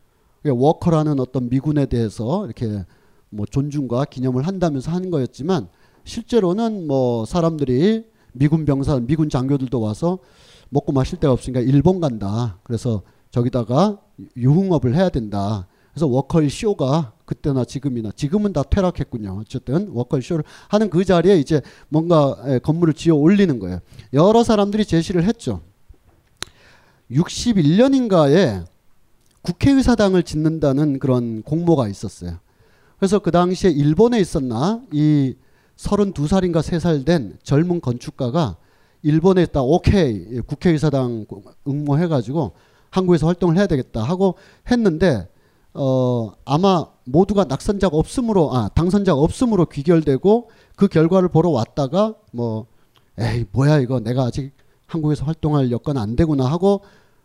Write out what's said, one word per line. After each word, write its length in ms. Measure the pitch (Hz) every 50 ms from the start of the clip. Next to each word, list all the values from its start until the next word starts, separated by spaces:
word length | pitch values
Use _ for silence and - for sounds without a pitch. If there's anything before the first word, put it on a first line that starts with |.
| _ _ _ _ _ _ _ _
그게 120 | - 147
워커라는 680 | 127 120 127 151 170 - - 175 160 156 151 151 147 135
어떤 280 | 127 - - 135 123 120
미군에 380 | 127 135 135 151 151 147 139
대해서 580 | 123 - 120 113 104 - - 110 120 165 208 208
이렇게 380 | 120 110 - 127 110 104 101 87 - _ _ _ _ _ _ _ _
뭐 180 | - 104 104
존중과 600 | - - 139 139 147 139 151 139 117 120 123 147
기념을 400 | - - 123 127 131 123 127 139
한다면서 440 | 185 196 185 180 165 143 131 117 156
하는 200 | 170 180 185 185
거였지만 580 | 170 143 123 117 _ - 131 170 190 147 95 85 _ _ _ _ _ _ _
실제로는 840 | - - 233 226 - 247 226 190 170 180 220 233 226 214 196 170 147
뭐 360 | 135 135 127 123 120 113 110
사람들이 840 | - - 175 165 165 165 151 139 127 123 127 170 214 220 220 226 _ _ _ _ _ -
미군 320 | 123 139 143 160 160 156
병사, 340 | 147 139 135 135 - 151 127
미군 280 | 120 120 160 156 160 151
장교들도 500 | - 131 127 135 143 135 131 123 - 120
와서 380 | 110 107 107 - 165 170 185 180 _ _ _ _ - - - - _ -
먹고 220 | - 143 - - 143
마실 280 | 135 131 - 185 170
데가 120 | - 143 123
없으니까 280 | 117 - 135 123 127
일본 400 | 117 131 135 143 139 175 190 185
간다. 580 | 165 139 117 107 101 98 101 117 123 113 90 - _
그래서 380 | - 120 110 - 123 110 98 - _ _ _ _ _
저기다가 720 | - 123 120 120 - 123 113 98 123 147 190 214 202 - _ _ _ - 95 - -
유흥업을 600 | 120 120 135 147 185 196 190 175 143 131 123 117
해야 140 | 175 190 180
된다. 580 | - 135 110 104 104 101 98 101 110 98 92 _ _ _ _ _ -
그래서 140 | 143 165
워커힐 440 | 139 120 131 139 - - 165 151 139
쇼가 600 | - - 233 214 202 - 143 127 139 165 151 110 - _ _
그때나 380 | - 165 _ - 156 135 127 117
지금이나, 440 | - - 139 - 143 123 117 107 101 -
지금은 360 | - 151 135 170 208 208 202 180
다 80 | 147 131
퇴락했군요. 760 | - - 202 190 180 - - 147 - - 117 107 95 92 101 113
어쨌든 460 | - - 123 - - 131 175 214 196
워커힐 320 | 107 117 123 - 160 135 117
쇼를 220 | - 180 156 147 - - - - -
하는 200 | - 214 220 196
그 140 | - 170 196
자리에 320 | 185 185 170 165 190 208
이제 240 | 165 131 - 160 143 - - - - - -
뭔가, 480 | - 156 160 175 170 156 143 135 113 - 113
예, 120 | 139 135 120
건물을 360 | - - 143 170 175 160 139
지어 200 | - - 165 160
올리는 440 | 143 147 165 208 202 202 175 135 113
거예요. 200 | 95 87 92 87 - _ - - - - -
여러 280 | 139 165 202 220 233 233
사람들이 440 | 233 220 208 202 202 202 214 208
제시를 380 | - 170 165 160 - 185 175 165
했죠. 360 | 208 233 - - 127 101 87 - _ _ _ _ _ - _ _ _ _ _ _ _ _ - - - _ _ _ _ _ _ _ _ _ _ _ -
육십일 640 | 117 143 180 - - - - 240 226 190 151 143 165
년인가에 840 | 208 254 277 269 262 247 220 190 165 151 135 143 190 190 131 101 92 85 - _ _ _ _ - _ _ _ _ _ _ _ _ _ -
국회의사당을 800 | - 175 - - 277 277 269 240 254 240 - 208 196 190 180 160
짓는다는 760 | - - 156 156 160 165 160 151 139 131 139 156 151 135 135
그런 440 | - 131 127 123 120 117 113 110 -
공모가 460 | - 147 165 175 170 160 139 120 104
있었어요. 500 | 95 - - 98 - - 87 90 85 85 _ _ _ _ _ _ _ _ _ _ _ -
그래서 200 | 196 185 208 196
그 120 | - 170
당시에 400 | 156 175 180 180 185 - - 190
일본에 500 | 147 147 143 147 156 170 226 240 247 226
있었나 600 | 175 - - 165 131 123 113 110 143 190 226 226 - - 151
이 420 | 147 151 151 151 143 135 127 123 _ _ _ _ _ _ _ _
서른두 520 | _ - - 202 202 208 196 - - 147 151
살인가 340 | 196 190 185 180 165 165 143
세 160 | - 180 165
살 260 | 156 175 160 143 127
된 320 | 156 175 160 113 95 - - _
젊은 380 | - 139 143 170 180 175 170
건축가가 760 | - 127 120 120 - 156 - - 135 120 120 175 156 101 85 - _ _ _ _ _ _ _ _ -
일본에 400 | 151 151 160 160 196 185 185 165
있다, 200 | - - 147 131
오케이, 800 | 127 160 180 - - 214 196 165 127 107 95 85 107 123 120 110
국회의사당 840 | - 147 - - 180 160 147 151 156 139 135 127 120 120 110 104 - 101 98 - - _ _ -
응모해가지고 840 | 139 135 147 151 143 143 151 180 165 160 131 104 120 139 170 139 92 - _ _ _ _ _ _ _
한국에서 360 | - 185 185 175 175 156 151
활동을 300 | 165 180 - 185 175 156
해야 100 | 190 208
되겠다 340 | 180 165 127 - _ - 117 107
하고 340 | 135 185 180 196 190 160 - - - _ _ - -
했는데, 580 | 247 240 226 196 156 160 190 175 131 98 80 - _ _ _ _ _ _ _ _ -
어, 580 | 139 139 135 131 131 127 123 123 120 113 101 - _ -
아마 420 | 123 135 160 190 196 185 165 120 - _ _ -
모두가 400 | 127 127 165 196 - 208 202 180
낙선자가 520 | 127 135 - - - 202 196 196 180 147
없으므로, 580 | 160 160 - - 277 240 220 180 190 156 - 123
아, 140 | 127 107 95
당선자가 500 | - - 160 185 208 202 196 190 156 131
없으므로 460 | 151 170 - - 262 240 214 180 160
귀결되고 840 | - - 143 135 170 175 165 156 147 131 127 - 196 214 240 240 - _ _ _ _ -
그 100 | - 196
결과를 440 | 196 - - 160 165 185 190 185 175
보러 180 | - 160 160 175
왔다가 640 | 147 117 113 - - 151 139 127 151 190 214 220 214 _ _ _
뭐, 360 | - 120 120 117 110 110 127 _ _ _ _ _ _ _ _ _ - -
"에이, 280 | 110 113 113 120 113 -
뭐야 300 | - 120 135 147 156 147
이거, 180 | 127 113 131 123
내가 240 | 104 113 127 135 131
아직 280 | 117 - 151 131 139 _ _ _ _ _ _ _
한국에서 380 | - - 165 151 151 151 131 131
활동할 480 | 151 160 - - 151 151 143 131 123 120
여건 240 | 113 - 156 139
안 180 | 127 104 107 120
되구나." 300 | 120 170 156 151 135 131
하고, 360 | 127 160 175 185 196 202 196 - - _ _ _ _ _ _ _